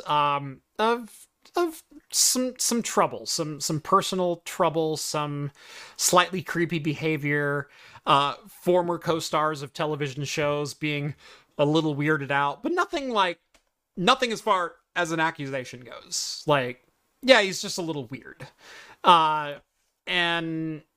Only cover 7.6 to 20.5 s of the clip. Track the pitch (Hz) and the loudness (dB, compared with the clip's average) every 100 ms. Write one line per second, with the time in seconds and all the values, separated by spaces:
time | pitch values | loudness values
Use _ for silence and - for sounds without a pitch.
7.6 | 139 - - - - 143 143 - - - | -6 -14 -20 -6 2 4 2 -2 -12 -6
8.6 | 180 180 175 170 175 165 - 156 156 151 | 2 2 2 -2 -2 -2 -2 0 0 -2
9.6 | 139 - 156 151 143 127 139 - 147 147 | -8 -6 -4 -4 -6 -6 -6 -2 -2 -2
10.6 | 147 - 151 147 147 - - - _ - | -4 -6 -4 -4 -6 -8 -16 -20 _ 0
11.6 | 147 156 156 143 147 156 135 143 143 - | 2 4 2 0 0 0 0 0 0 -2
12.6 | 302 349 - 330 269 220 180 175 _ _ | -2 -2 -2 -4 -2 0 0 -2 _ _
13.6 | _ _ _ - 185 254 240 208 220 190 | _ _ _ 0 2 4 2 0 0 2
14.6 | 165 - _ 175 170 165 160 160 139 135 | 0 -8 _ -2 0 0 0 -2 -6 -6
15.6 | 123 123 120 - - - - - - 143 | -8 -14 -16 -18 -10 -8 -6 -4 2 2
16.6 | 123 123 _ _ _ _ 254 240 196 165 | 0 -8 _ _ _ _ 6 6 4 -2
17.6 | 202 - 165 151 120 127 - - 139 _ | -6 -6 -6 -6 -8 -12 -16 -18 -20 _
18.6 | - - - - - 330 311 302 - - | -20 -20 -20 0 6 8 6 2 -4 -8
19.6 | _ _ _ _ - 180 170 170 165 | _ _ _ _ -4 0 0 0 -2